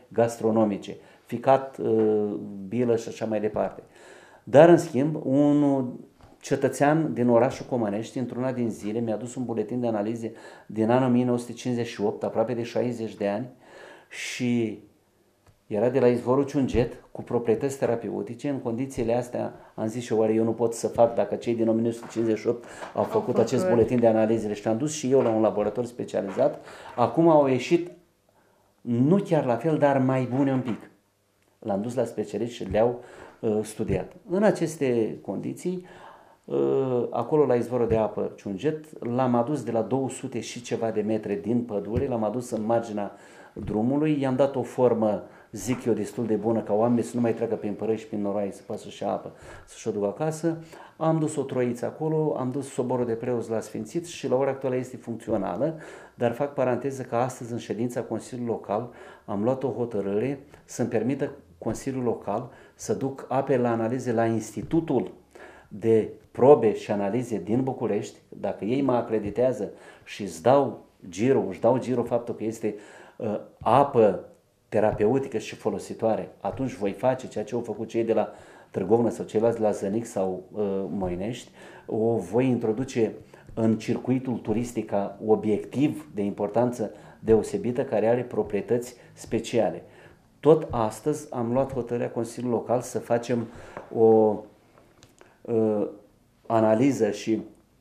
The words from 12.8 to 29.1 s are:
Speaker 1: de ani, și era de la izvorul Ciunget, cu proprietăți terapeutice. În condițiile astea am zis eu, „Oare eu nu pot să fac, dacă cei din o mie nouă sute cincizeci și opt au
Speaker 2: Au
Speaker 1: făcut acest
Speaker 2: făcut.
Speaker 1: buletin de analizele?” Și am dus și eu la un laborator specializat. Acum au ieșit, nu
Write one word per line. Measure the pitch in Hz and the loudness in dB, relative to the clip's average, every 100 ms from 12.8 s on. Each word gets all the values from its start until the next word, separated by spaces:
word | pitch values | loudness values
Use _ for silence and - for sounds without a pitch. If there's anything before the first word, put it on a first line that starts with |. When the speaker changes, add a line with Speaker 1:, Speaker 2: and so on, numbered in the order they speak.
| 120 110 110 | -2 -2 -6
Speaker 1:
de | 95 101 | -4 -2
ani, | 101 131 - - - - - - | -2 -6 -14 -20 -20 -20 -20 -18
și | - - - 123 120 110 98 - _ _ _ _ _ _ _ - | -12 -10 -2 0 2 0 -4 -16 _ _ _ _ _ _ _ -6
era | 104 120 | 0 2
de | 127 | 6
la | 123 | 6
izvorul | 120 120 131 | 4 2 2
Ciunget, | 139 147 131 - 120 - - | 2 0 2 2 0 -4 -16
cu | - | -14
proprietăți | - 120 117 107 139 135 | -4 -2 2 0 0 -2
terapeutice. | 120 117 101 101 101 120 147 | -2 -2 -4 -6 -6 -6 -6
În | 135 | -4
condițiile | 123 117 135 135 113 120 | -4 -4 -4 -4 0 0
astea | 120 113 110 - - | -2 -6 -6 -10 -16
am | - 110 | -8 -6
zis | 123 117 | -6 -2
eu, | 110 | 2
„Oare | 110 | 4
eu | 110 | 4
nu | 113 | 2
pot | 113 113 | 2 -2
să | - 110 | 0 -2
fac, | - 117 | 4 4
dacă | - 101 | 4 -2
cei | 107 120 | -2 -2
din | 117 113 | 0 2
o | |
mie | 113 | 2
nouă | 117 | 0
sute | 117 - | -2 -6
cincizeci | 113 113 107 | -2 0 0
și | 113 | 0
opt | 120 - - - | -2 -6 -16 -8
au | - | -4
Speaker 2:
Au | 104 | 0
Speaker 1:
făcut | 110 113 120 | 0 0 2
acest | 110 123 | 2 2
Speaker 2:
făcut. | 117 117 | 2 4
Speaker 1:
buletin | 110 123 | 4 4
de | 117 | 4
analizele?” | 110 110 110 104 | 4 4 2 -2
Și | 104 117 | -4 -2
am | 113 | -2
dus | 151 | -2
și | - 127 | -4 2
eu | 135 | 4
la | 117 | 4
un | 110 | 4
laborator | 107 101 107 123 | 2 2 0 -2
specializat. | 117 - 104 104 98 98 143 - - - - - | -6 -8 -6 -4 -4 0 0 0 -14 -18 -10 -2
Acum | 120 - 165 | 0 4 6
au | 151 139 | 8 6
ieșit, | 123 - 170 - - _ _ _ _ _ _ _ _ | 2 2 0 0 -12 _ _ _ _ _ _ _ _
nu | 120 120 139 | -2 2 4